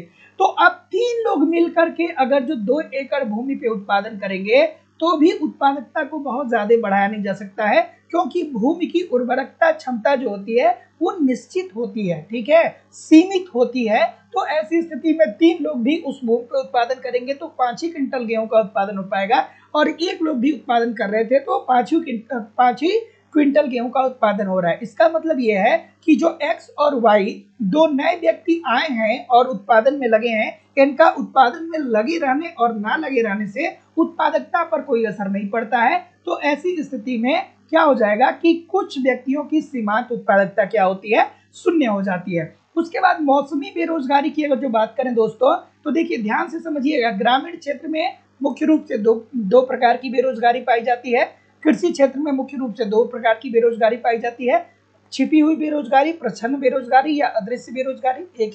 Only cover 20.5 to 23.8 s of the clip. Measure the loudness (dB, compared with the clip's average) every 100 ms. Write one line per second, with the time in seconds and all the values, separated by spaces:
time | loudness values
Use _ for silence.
20.5 | -2 0 0 0 -4 -2 -2 2 0 2
21.5 | -4 2 2 2 0 -2 -8 -6 -8 -8
22.5 | 2 2 2 0 -2 -4 _ _ 2 4
23.5 | 4 2 -2